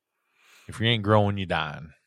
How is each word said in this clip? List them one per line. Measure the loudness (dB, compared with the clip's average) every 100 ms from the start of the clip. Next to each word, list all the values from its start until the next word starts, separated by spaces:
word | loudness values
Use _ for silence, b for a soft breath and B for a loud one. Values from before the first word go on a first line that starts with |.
| _ _ b b b b -16
If | -2
you | 0
ain't | 0
growing, | 4 4 4 -2
you | -2
dying. | -4 -4 -10 -16 -20